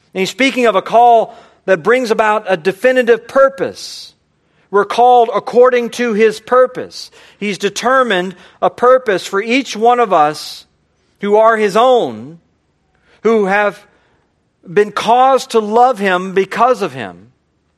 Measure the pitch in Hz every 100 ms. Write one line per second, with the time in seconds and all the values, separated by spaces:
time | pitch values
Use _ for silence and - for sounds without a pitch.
0 | _ 185 190 - 262 254 240 190 - 220
1 | 240 233 190 - - _ - 185 151 254
2 | 240 214 214 214 214 190 156 190 254 254
3 | 233 226 - 269 269 269 135 95 - -
4 | - _ _ _ _ _ _ 196 202 -
5 | 247 247 233 202 - 233 247 247 233 233
6 | 240 208 220 214 - 247 254 208 98 -
7 | - - - - 202 190 196 202 233 262
8 | 247 185 185 185 - - 190 - 240 254
9 | 254 - - 196 226 254 247 208 226 247
10 | 226 175 151 151 - - - _ _ _
11 | _ - 202 208 220 220 214 190 254 247
12 | 160 110 127 165 _ _ _ _ _ _
13 | _ _ 214 226 196 202 208 - _ _
14 | _ _ _ _ _ _ - 170 208 -
15 | 190 247 262 262 - 226 208 220 247 226
16 | 196 180 190 185 190 - 240 240 190 131
17 | 101 87 110 _ _ _ _